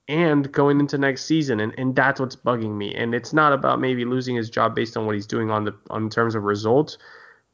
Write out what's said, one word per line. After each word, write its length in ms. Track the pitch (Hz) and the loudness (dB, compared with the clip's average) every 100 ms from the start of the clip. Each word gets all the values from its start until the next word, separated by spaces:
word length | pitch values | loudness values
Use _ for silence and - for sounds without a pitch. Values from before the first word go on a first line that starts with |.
| - | -4
and 440 | 156 170 147 139 | 0 2 2 0
going 280 | 147 143 143 | 2 4 4
into 180 | 143 139 | 2 0
next 280 | 139 127 - | 0 0 0
season, 340 | 160 139 107 | 0 2 0
and, 140 | 107 - | -2 -2
and 180 | 131 135 | -2 2
that's 240 | 135 139 | 2 2
what's 160 | 127 - | -4 -4
bugging 420 | 117 123 110 104 | -2 -2 -2 -4
me. 160 | 101 | -6
And 200 | - 117 120 | -4 -4 -4
it's 180 | 117 | 0
not 180 | 156 151 | 2 4
about 280 | 139 135 127 | 4 0 0
maybe 260 | 131 123 120 | 0 -2 -2
losing 300 | 131 127 120 | -2 -2 -2
his 140 | 113 | -2
job 260 | 117 113 117 | 0 0 0
based 200 | 113 113 | -4 -4
on 100 | 107 | -2
what 100 | 104 | -4
he's 120 | 104 | -2
doing 220 | 113 110 | -2 0
on 160 | 107 104 | -2 -2
the, 100 | 104 - | -8 -10
on 200 | 110 110 | -6 -4
terms 260 | 117 117 110 | 0 0 0
of 80 | |
results, 540 | 101 101 110 131 151 - - - - _ _ | -2 0 2 2 2 -6 -20 -20 -20 _ _